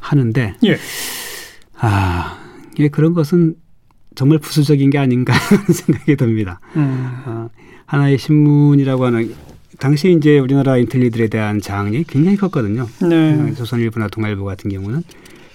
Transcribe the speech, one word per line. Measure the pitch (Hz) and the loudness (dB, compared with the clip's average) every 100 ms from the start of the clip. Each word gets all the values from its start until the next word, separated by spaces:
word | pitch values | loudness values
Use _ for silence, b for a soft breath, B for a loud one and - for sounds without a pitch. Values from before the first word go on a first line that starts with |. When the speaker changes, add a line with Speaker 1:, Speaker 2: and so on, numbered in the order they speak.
Speaker 1:
하는데, | - 143 120 117 110 - | -2 0 2 0 -4 0
Speaker 2:
예. | 208 143 B B B B B B B B B - | 0 0 B B B B B B B B B -4
Speaker 1:
아, | 117 98 92 87 82 B B B B - | -2 0 0 -4 -6 B B B B -2
예, | 147 | -2
그런 | 147 156 | 2 0
것은 | 175 143 175 165 165 _ - _ _ - | 0 0 2 2 -2 _ -20 _ _ -16
정말 | - 135 156 | -2 2 2
부수적인 | - 156 143 143 139 | 0 0 2 2 2
게 | 139 | 2
아닌가 | 135 123 120 | 0 0 0
<laughs> | |
하는 | 123 - 196 | 0 2 2
생각이 | 202 160 - 131 - 139 | 2 -2 -2 -2 0 0
듭니다. | 120 110 98 92 - 160 | 0 -2 -4 -8 -8 -4
Speaker 2:
음. | 143 131 127 123 131 | -2 -2 -6 -10 -10
Speaker 1:
어, | 113 113 - b b b | -10 -12 -16 b b b
하나의 | 143 139 135 | 0 2 2
신문이라고 | - 151 147 147 147 143 135 131 | 2 4 4 6 6 4 2 0
하는, | 127 117 113 113 - - - - | 0 0 -2 -8 -20 -20 -20 -6
당시 | 135 147 190 | 0 2 4
이제 | 170 147 147 | 4 6 4
우리나라 | 131 139 139 127 | 4 2 2 2
인텔리들에 | 123 131 123 113 113 | 0 0 0 0 -2
대한 | 110 107 104 | -2 -2 -4
장이 | 98 101 101 113 | -4 -4 -4 -4
굉장히 | 165 135 170 202 | -2 0 2 2
컸거든요. | 190 - 104 110 117 - 175 | 0 -2 -4 -4 -6 -4 0
Speaker 2:
네. | 165 156 | 2 2
Speaker 1:
어, | 131 147 | 2 -2
조선일보나 | - 113 120 113 110 104 | -4 -6 -4 -4 -4 -6
동아일보 | 113 107 98 | -6 -6 -6
같은 | 98 95 104 | -8 -8 -8
경우는 | 95 98 139 170 B B B B | -8 -6 -8 -10 B B B B